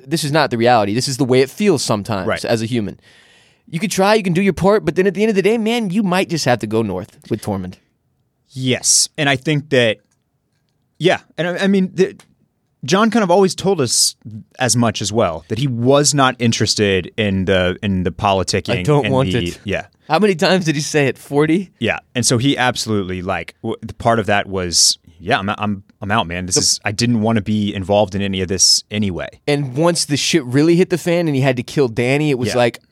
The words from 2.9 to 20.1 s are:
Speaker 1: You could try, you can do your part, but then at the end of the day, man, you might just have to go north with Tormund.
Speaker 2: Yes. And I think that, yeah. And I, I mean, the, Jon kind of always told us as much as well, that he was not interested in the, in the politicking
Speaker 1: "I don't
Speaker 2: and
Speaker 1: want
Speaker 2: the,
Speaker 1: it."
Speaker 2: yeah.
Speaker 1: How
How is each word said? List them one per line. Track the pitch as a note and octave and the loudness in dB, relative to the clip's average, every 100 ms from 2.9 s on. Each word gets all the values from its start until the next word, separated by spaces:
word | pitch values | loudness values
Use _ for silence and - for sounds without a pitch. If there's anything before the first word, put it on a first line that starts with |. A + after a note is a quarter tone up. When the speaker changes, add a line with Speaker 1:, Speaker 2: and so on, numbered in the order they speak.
| - _ _ _ _ _ _ _ | -8 _ _ _ _ _ _ _
Speaker 1:
You | D#3+ | -6
could | F#3 | -4
try, | - G3 | 0 2
you | A3 | 2
can | F#3 | 2
do | E3 | 0
your | G3 | 0
part, | - F3+ G#3+ | 2 2 2
but | D#3 | 0
then | D#3+ F#3+ | 0 0
at | |
the | F3+ | 2
end | A3 | 0
of | |
the | G3 | 2
day, | F#3 A#3 | 2 0
man, | A3 A#3+ G#3+ | 0 -2 -2
you | F#3 | -2
might | G3+ F3+ G3 | 0 0 -2
just | E3 | -2
have | C#3 A#2+ | 0 0
to | A2 | 0
go | A2 | -2
north | A2 F2+ - _ - | -2 -4 -8 _ -8
with | A2 | -6
Tormund. | - G2 F2+ F2+ _ _ _ _ _ _ _ | -4 -6 -6 -12 _ _ _ _ _ _ _
Speaker 2:
Yes. | C3 C3 A#2 - - - - | -6 -2 -2 0 0 0 -2
And | C#3+ | -2
I | |
think | C3+ D#3 D3 D3 | -2 0 -2 0
that, | C3+ A#2 G#2 _ _ _ _ _ _ _ _ _ - | 2 2 0 _ _ _ _ _ _ _ _ _ -2
yeah. | D#3+ C#3+ - - | 0 0 -4 -8
And | E3+ | -6
I, | F3 | -2
I | F#3+ | 0
mean, | G3 F#3 | 2 0
the, | D3 F#3 - _ _ _ _ _ _ | 0 -2 -4 _ _ _ _ _ _
Jon | B2+ F3 A3+ | -2 2 2
kind | A#3 | 2
of | F#3+ | 2
always | F#3 F#3+ - | 4 2 0
told | F3+ F#3+ | -2 0
us | B2 - - - - G#2+ - - | 0 0 -2 -2 -14 -18 -14 -4
as | B2 A#2+ | 0 2
much | A#2 - | 0 0
as | G2 | -2
well, | G#2+ G2 D#2 - | 0 0 0 -6
that | F#2 | -4
he | C#3 | -2
was | A#2 B2 C#3 D3 | 0 2 4 4
not | C#3+ C3 B2 | 2 2 2
interested | A#2 A2+ A2 - G#2 F#2+ E2 - | 0 0 0 0 2 2 -2 -4
in | G#2+ G2 F#2 | -2 0 2
the, | F#2+ F2+ F#2 | 2 2 0
in | G#2 F#2 | -2 -2
the | F#2 | -2
politicking | F2 G#2 F#2+ F2+ G2 - - | 0 2 2 0 -2 -2 -2
Speaker 1:
"I | |
don't | F2+ D3 - | 0 2 2
Speaker 2:
and | |
Speaker 1:
want | C3 C3 | 0 0
Speaker 2:
the, | F2+ E2+ | 0 -2
Speaker 1:
it." | - | -6
Speaker 2:
yeah. | G2+ F2 - _ | -6 -6 -8 _
Speaker 1:
How | - | -4